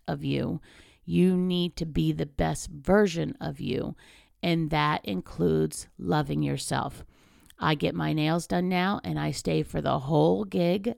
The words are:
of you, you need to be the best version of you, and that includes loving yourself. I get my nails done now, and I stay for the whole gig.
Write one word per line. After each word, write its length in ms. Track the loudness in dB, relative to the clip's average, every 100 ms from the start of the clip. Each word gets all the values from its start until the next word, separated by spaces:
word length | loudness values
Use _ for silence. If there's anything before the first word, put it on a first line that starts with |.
| -8
of 160 | -4
you, 360 | -2 -2 -2 -4 -10 -20 -20 _ 0
you 300 | 4 6 4
need 400 | 2 0 0 -2
to 100 | -4
be 260 | 0 0
the 140 | 0 -4
best 440 | 0 0 0 -8
version 640 | -6 4 6 6 2 -4 -4
of 200 | -8 -6
you, 360 | -4 -4 -4 -10 -16 -20 _ -6
and 280 | 0 0 2
that 340 | 2 2 0 -4
includes 800 | -6 -6 0 2 2 0 -4 -14 -10
loving 440 | -2 0 0 -2
yourself. 640 | -2 -2 -4 -4 -4 -10 -20 _ _ _ -20 -4
I 160 | 0 0
get 180 | 0
my 200 | 0 -2
nails 340 | 0 2 0 0
done 220 | -2 0
now, 320 | 0 0 -2
and 160 | -4 -4
I 120 | -4
stay 320 | -4 -2 -2
for 180 | -2 -2
the 180 | 0 0
whole 440 | 2 4 4 2 0
gig. 500 | 0 2 0 -2